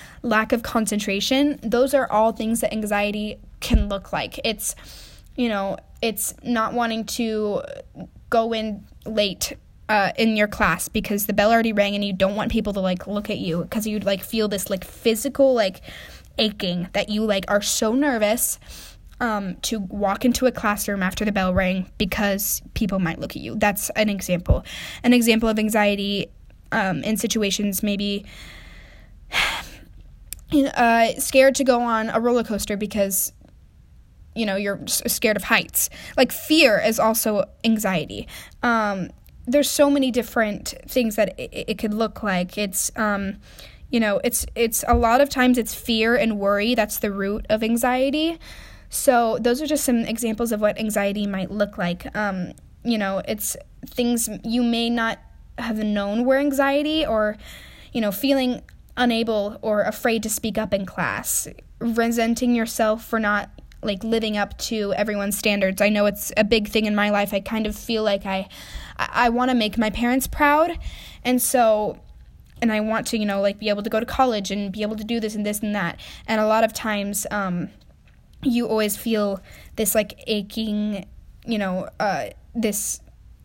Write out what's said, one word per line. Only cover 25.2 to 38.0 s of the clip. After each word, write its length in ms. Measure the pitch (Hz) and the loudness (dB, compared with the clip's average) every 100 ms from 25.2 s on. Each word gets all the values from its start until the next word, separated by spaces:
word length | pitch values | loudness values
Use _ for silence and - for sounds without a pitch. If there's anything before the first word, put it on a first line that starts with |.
| 233 220 226 | 6 4 4
of 100 | 220 | 2
anxiety, 720 | 214 220 208 202 202 202 - - - - - | 2 2 2 2 -2 -4 -6 -12 -20 -20 -4
um, 320 | 220 190 160 | -2 0 -2
in 140 | 208 220 | -2 -2
situations 640 | 233 226 202 190 208 190 | 0 0 0 0 -2 0
maybe, 420 | 208 202 202 202 - - - - - - - - - - - | -2 -2 -2 -4 -8 -18 -18 -18 -20 -20 -20 -20 -20 -20 -6
<sighs> 1200 | - - - - - - - - - - - - | -2 -2 -4 -10 -18 -20 -20 -20 -20 -18 -18 0
uh, 560 | 302 269 - 233 233 233 - | 2 2 4 4 6 4 0
scared 360 | - 269 269 262 | 2 6 6 6
to 80 | |
go 160 | 262 240 | 2 2
on 300 | 240 226 220 | 2 0 0
a 100 | 226 | 0
roller 240 | 240 240 | 2 2
coaster 320 | 226 208 - 208 | 0 -4 -4 -4
because, 560 | 208 214 196 190 - - - - - - - - - - - - | -4 0 0 0 -4 -8 -20 -20 -20 -20 -20 -20 -20 -20 -12 -4
you 100 | 214 | -2
know, 100 | 196 | -2
you're 240 | 202 196 | -2 -4
s-, 180 | - - - | -4 -4 -2
scared 280 | - 220 208 | 0 0 0
of 80 | |
heights. 460 | - 214 - - - - - - | 2 0 2 -4 -4 -6 -6 2
Like, 140 | 262 | 2
fear 480 | - - 311 277 202 | 2 2 6 6 6
is 220 | 220 226 | 2 2
also 440 | 220 226 226 208 - - | 2 2 0 0 -2 -2
anxiety. 640 | 226 220 208 175 | 0 0 0 -2